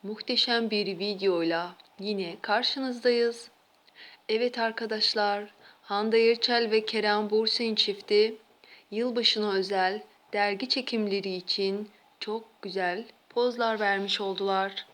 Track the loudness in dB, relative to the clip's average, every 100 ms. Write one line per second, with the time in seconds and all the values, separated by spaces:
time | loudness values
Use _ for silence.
0 | -8 -8 -4 -2 0 0 0 0 -2 -4
1 | -4 0 0 2 2 0 -4 -12 -20 -12
2 | -6 -4 -4 -8 0 0 0 -2 -4 0
3 | 2 4 2 -2 -16 _ _ _ _ -20
4 | -20 -18 -4 0 0 0 -2 -2 -6 0
5 | 0 2 2 0 -4 -16 -20 -20 -4 -2
6 | 4 6 6 4 2 2 4 2 2 0
7 | 2 2 2 2 2 0 0 0 0 -2
8 | 2 4 4 0 _ _ -20 -20 _ -4
9 | -2 2 0 2 0 0 0 0 0 -2
10 | -10 _ _ -2 0 -2 -2 -4 -2 -2
11 | 0 -2 -4 -8 -6 -2 -2 -2 -8 _
12 | _ _ -8 -8 -8 _ -8 -2 -2 -4
13 | -10 _ _ 0 0 2 0 2 0 0
14 | 0 -2 -2 -2 0 0 0 -6 -14